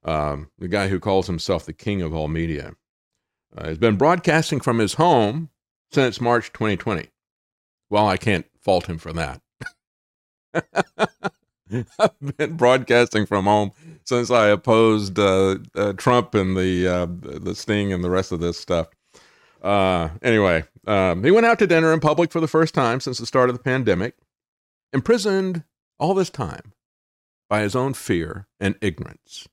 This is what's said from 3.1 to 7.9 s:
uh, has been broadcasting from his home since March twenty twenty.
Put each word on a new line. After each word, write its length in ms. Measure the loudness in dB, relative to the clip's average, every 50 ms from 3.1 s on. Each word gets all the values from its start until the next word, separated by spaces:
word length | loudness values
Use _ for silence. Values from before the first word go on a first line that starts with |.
| _ _ _ _ _ _ _ _ _
uh, 100 | -12 -8
has 120 | -8 -4 0
been 180 | 0 0 2
broadcasting 640 | 4 2 2 2 2 0 0 2 2 0 0 -4 -4
from 200 | -2 -2 0 0
his 160 | 0 -2 0
home 540 | 2 2 4 4 4 2 2 0 -4 -8 -10 _ _ _ _ _ _ _ _
since 280 | 0 0 0 0 0 -2
March 320 | 0 0 0 0 0 -4
twenty 260 | _ -2 -2 0 0 -2
twenty. 320 | -2 -4 -4 -4 -6 _ _ _ _ _ _ _ _ _ _ _ _ _ _ _ _ _